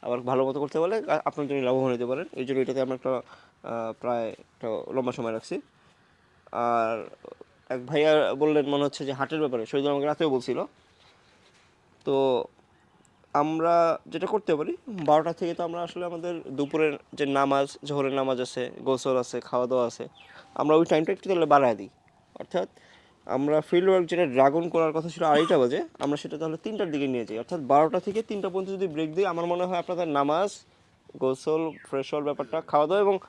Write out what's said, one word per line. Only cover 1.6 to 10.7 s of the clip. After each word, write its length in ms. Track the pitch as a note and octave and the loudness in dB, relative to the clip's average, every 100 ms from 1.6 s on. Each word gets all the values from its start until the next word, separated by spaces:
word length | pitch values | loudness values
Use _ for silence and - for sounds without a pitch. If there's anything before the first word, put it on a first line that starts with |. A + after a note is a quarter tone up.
লাভবান 320 | B2+ C3 C3 | 0 2 0
হতে 140 | B2 B2 | -2 -2
পারেন। 220 | C3 F#3 | -4 -6
এই 120 | - | -8
জন্য 160 | B2+ C3+ | -4 -2
এটাতে 200 | B2+ C3 | 0 -2
আমরা 140 | C3 | -2
একটা, 220 | C3 C3 B2+ | -4 -2 -4
আহ, 60 | - - - _ - A#2 A2+ A2 | -6 -20 -20 _ -10 -6 -6 -6
প্রায় 280 | A#2+ A#2+ A2+ | -4 -2 -4
একটা 400 | - - _ A#2+ G#2+ - | -8 -20 _ -6 -6 -4
লম্বা 200 | C3 B2 | -4 -4
সময় 200 | A#2+ A#2 | -4 -6
রাখছি। 280 | A2+ - F3+ - _ _ _ _ _ _ _ - | -6 -6 -10 -10 _ _ _ _ _ _ _ -10
আর 580 | - A#2+ A#2+ A2+ A2+ - - - - - _ _ | -4 0 2 0 -2 -8 -16 -20 -20 -20 _ _
এক 180 | C3 B2 | -8 -2
ভাইয়া 480 | D3+ D3+ D3+ A#2+ | 2 4 6 4
বললেন 320 | B2+ D3+ D3+ C#3+ | 2 2 2 2
মনে 180 | C#3+ | 0
হচ্ছে 220 | C#3+ - C#3 | 0 -2 -8
যে 60 | |
হাটের 260 | C3 C#3 D#3+ | -4 -4 -2
ব্যাপারে, 280 | D3+ B2 A2 | -2 -2 -2
শহীদুল 240 | C#3+ C#3 | -2 0
আমাকে 160 | C#3+ C#3+ | 0 -2
রাতেও 240 | D3+ D#3+ | 0 0
বলছিল। 340 | C3 A#2+ B2+ F#3+ | 0 -2 -4 -6